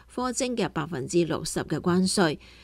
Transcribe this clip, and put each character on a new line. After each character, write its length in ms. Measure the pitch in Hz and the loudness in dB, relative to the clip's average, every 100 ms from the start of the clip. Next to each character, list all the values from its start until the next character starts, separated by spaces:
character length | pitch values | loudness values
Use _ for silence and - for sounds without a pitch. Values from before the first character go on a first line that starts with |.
| - | -12
課 180 | - 254 | -6 -4
徵 240 | 233 254 240 | -2 -2 0
嘅 140 | 175 | -2
百 160 | 165 165 | -2 -6
分 200 | 151 135 | -6 0
之 200 | 175 160 | 2 2
六 180 | 156 | 0
十 160 | 160 170 | -4 -4
嘅 160 | - 160 | -4 -2
關 280 | 180 180 185 | 2 2 4
稅， 280 | - 165 - - - | 4 2 2 -8 -20